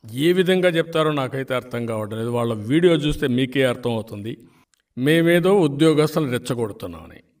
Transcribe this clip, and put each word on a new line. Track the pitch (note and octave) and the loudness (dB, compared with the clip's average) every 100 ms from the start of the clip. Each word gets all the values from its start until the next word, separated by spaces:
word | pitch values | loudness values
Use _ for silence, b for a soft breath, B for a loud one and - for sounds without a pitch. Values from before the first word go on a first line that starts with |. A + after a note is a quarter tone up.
ఏ | A#2 A#2+ D#3+ | -12 -2 2
విధంగా | F3+ F3+ F#3 F3+ | 2 2 2 2
చెప్తారో | E3 D#3+ E3 D#3 | 2 0 0 0
నాకైతే | D3+ B2+ C3+ C3 | 0 -4 -6 -4
అర్థం | B2+ A#2+ B2 A#2 | -4 -4 -8 -4
కావడం | A2 G#2+ A2 | -4 -6 -6
లేదు. | A#2 | -4
వాళ్ళ | A#2+ A#2 | -2 -2
వీడియో | A2 G#2 D3+ F3 | -4 0 2 4
చూస్తే | E3 D3 C#3+ C3+ | 2 0 -2 -2
మీకే | B2 C3 C3+ | 0 0 0
అర్థమవుతుంది, | C3 A#2+ A#2+ A2+ G#2 G#2 G#2 C3 - b _ _ _ - | 0 0 -4 -6 -8 -12 -12 -12 -18 b _ _ _ -4
మేమేదో | C3+ E3 E3 F3 F3 G3+ | 2 4 4 4 4 4
ఉద్యోగస్తులను | D#3 C#3 D#3+ D3+ D3+ D#3 D3 | 2 4 4 4 2 0 -2
రెచ్చగొడుతున్నామని. | B2 - A#2+ A2 G2 F#2 E2 D#2+ - _ _ | -4 -4 -4 -4 -6 -12 -14 -18 -20 _ _